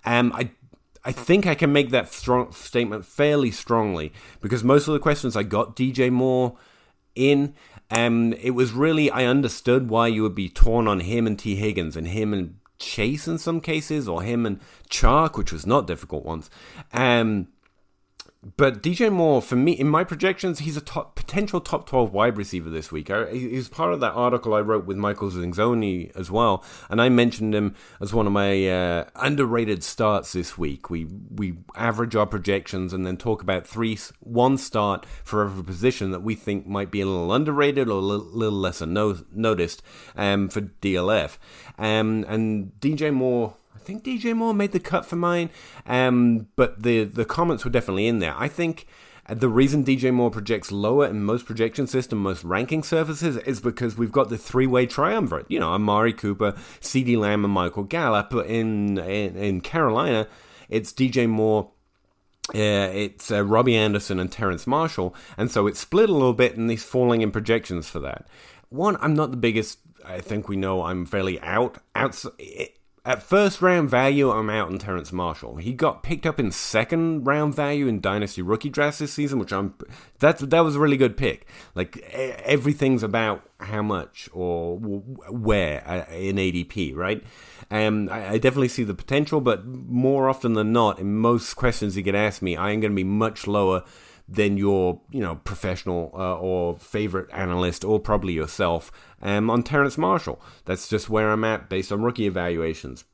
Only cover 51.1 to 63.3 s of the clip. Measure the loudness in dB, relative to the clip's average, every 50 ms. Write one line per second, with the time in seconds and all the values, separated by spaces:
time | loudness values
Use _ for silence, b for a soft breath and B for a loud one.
51.1 | 2 -2 0 0 0 -2 -2 -6 -2 0 0 0 0 -2 -4 -2 0 -2 -2 -2
52.1 | -2 -2 0 -2 -2 -4 -4 -2 -2 -2 0 0 -2 -4 -2 0 0 0 0 0
53.1 | -4 -2 -2 -2 -2 -2 -4 -4 -4 -2 -2 -4 -2 -2 -4 -4 -2 -2 -2 0
54.1 | 2 2 2 2 -2 -8 -8 -2 2 2 2 4 4 4 2 2 0 0 0 0
55.1 | 2 0 0 -2 -2 -4 -4 -4 -4 -2 0 0 0 0 2 2 4 4 4 2
56.1 | 0 0 -2 -4 -2 0 0 -2 -2 B B B B B B -2 -2 0 2 4
57.1 | 2 4 4 2 2 2 2 2 2 2 0 0 -2 -4 -6 -4 -2 -2 0 2
58.1 | 2 2 0 0 -2 -4 -2 0 -2 0 0 0 0 0 0 0 0 0 -2 -2
59.1 | -2 -2 -2 -4 -4 -4 -2 -2 -2 -2 -4 -4 -2 0 0 2 2 2 0 2
60.1 | 0 0 0 B B B B B B B B B -4 -4 -4 -4 -2 0 0 2
61.1 | 4 2 2 2 4 2 4 4 4 2 0 -2 _ _ _ _ _ _ _ _
62.1 | _ _ _ _ _ _ -14 -8 -2 0 2 2 2 2 0 0 -2 -4 -4 -4
63.1 | -6 -12 -6 -2